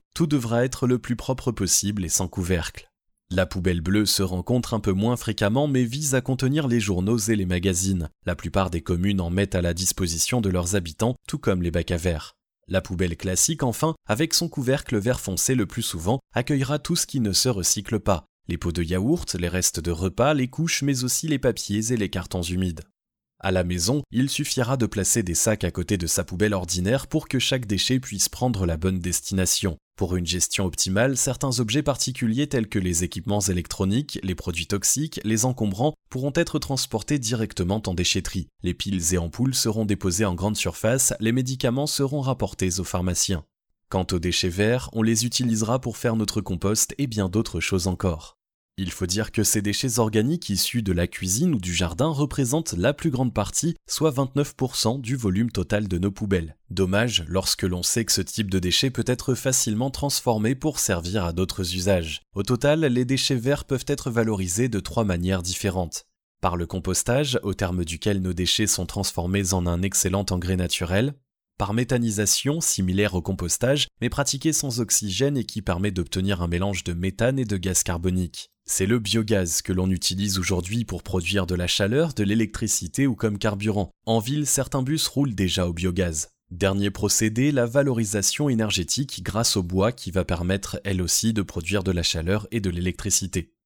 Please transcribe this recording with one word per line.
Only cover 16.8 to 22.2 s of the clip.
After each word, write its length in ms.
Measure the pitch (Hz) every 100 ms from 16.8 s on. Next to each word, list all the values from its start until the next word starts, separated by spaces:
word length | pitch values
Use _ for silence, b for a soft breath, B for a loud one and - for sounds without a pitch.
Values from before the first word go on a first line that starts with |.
| - 170
ce 120 | -
qui 120 | 139
ne 140 | 107
se 160 | 92 131
recycle 500 | 104 85 - 98 110
pas. 260 | 107 85 - _ -
Les 120 | 90
pots 120 | 87
de 120 | 85
yaourt, 500 | 82 92 110 170 -
les 160 | 90 87
restes 300 | 90 - -
de 120 | 82
repas, 440 | 82 92 - 131 151
les 120 | 127
couches, 360 | 135 165 -
mais 200 | 139 135
aussi 240 | 123 - 160
les 120 | 135
papiers 540 | 131 104 - 101 107
et 40 | 123
les 120 | 98
cartons 340 | 92